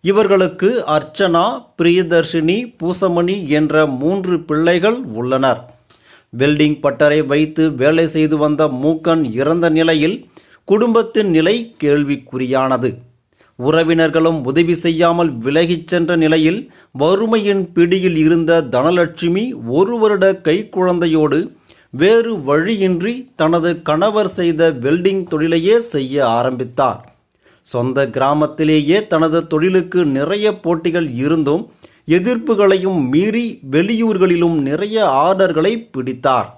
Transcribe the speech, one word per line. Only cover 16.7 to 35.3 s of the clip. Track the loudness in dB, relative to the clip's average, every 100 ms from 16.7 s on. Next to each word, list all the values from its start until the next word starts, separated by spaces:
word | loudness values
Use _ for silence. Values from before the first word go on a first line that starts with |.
| _ _ -2
வறுமையின் | 0 2 0 0 0 -2 -2
பிடியில் | 0 2 2 0 2 2
இருந்த | 2 2 0 0 0
தனலட்சுமி | 0 0 -2 -2 -2 -2 -4 -8 -4 0
ஒரு | 0 2
வருட | 0 2 2 2 0
கைக்குழந்தையோடு | -2 -2 -2 0 0 0 2 2 0 -4 -12 _ _ _ 0
வேறு | 4 4 2 -4 0
வழியின்றி | 0 0 0 0 0 -2 -6 -12 -2
தனது | 0 2 0 -2 -2
கணவர் | 0 0 0 -2 -2
செய்த | -2 2 0 0
வெல்டிங் | -2 0 0 -2 -4
தொழிலையே | -4 0 0 2 0 0
செய்ய | -6 -4 -2 0 0
ஆரம்பித்தார். | -2 -4 -6 -2 -2 -2 -14 _ _ _ _ _ -8
சொந்த | -4 -2 -2 -2 0
கிராமத்திலேயே | 0 2 -2 0 0 2 2 0 0
தனது | 0 0 -2 -2
தொழிலுக்கு | -2 0 0 0 0 0 0
நிறைய | -2 -2 -2 -2
போட்டிகள் | -4 -4 -2 -4 -4 -4
இருந்தும் | -2 0 0 -2 -4 _ -20 _ -2 0
எதிர்ப்புகளையும் | 2 -2 -2 2 4 2 0 -2 0
மீறி | 0 0 -2 -4 -10 -4
வெளியூர்களிலும் | -2 0 0 0 2 0 2 0 0 -2
நிறைய | -4 -4 0 0 2
ஆர்டர்களை | 2